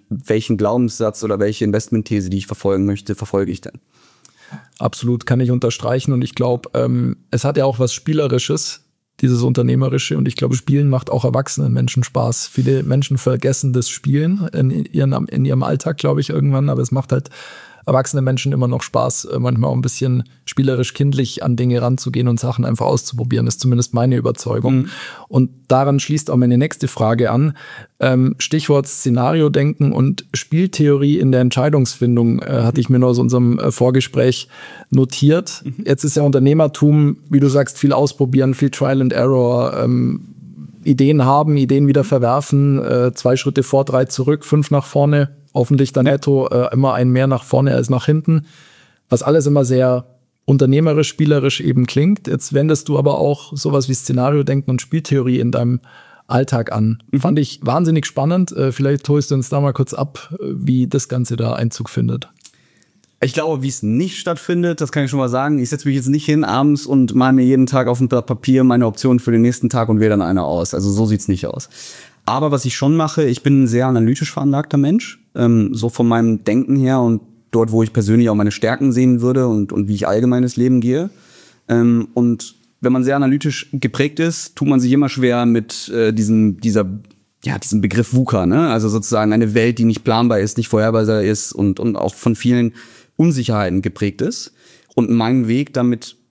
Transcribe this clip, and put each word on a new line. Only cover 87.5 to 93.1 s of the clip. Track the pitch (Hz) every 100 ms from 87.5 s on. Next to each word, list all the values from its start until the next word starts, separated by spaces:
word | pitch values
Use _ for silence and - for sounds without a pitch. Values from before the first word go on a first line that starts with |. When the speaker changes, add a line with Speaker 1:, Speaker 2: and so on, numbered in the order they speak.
| -
Speaker 1:
diesem | - 107
Begriff | 95 98 117
wuka, | 127 127 104 90
ne? | 117 165
Also | 113 107
sozusagen | 107 101 110 107
eine | 107 113
Welt, | 113 113 117
die | 113
nicht | 107
planbar | - 113 120 110
ist, | 104 -
nicht | 113
vorhersehbar | 110 110 113 107 110
ist | 101 107 -
und, | - 101 95
und | 117 101
auch | 85
von | - 123 110
vielen | 120 123 117 - - - _